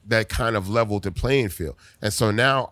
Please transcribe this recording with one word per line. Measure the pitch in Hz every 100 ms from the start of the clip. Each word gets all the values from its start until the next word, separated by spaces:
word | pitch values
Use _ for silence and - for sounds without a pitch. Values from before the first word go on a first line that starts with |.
| 104
that | 113 107
kind | - 117
of | 110 95
leveled | 117 110 104
the | 98
playing | 87 123 139 107
field. | - 78 - - _
And | 107
so | - 113
now | 104 131 135 120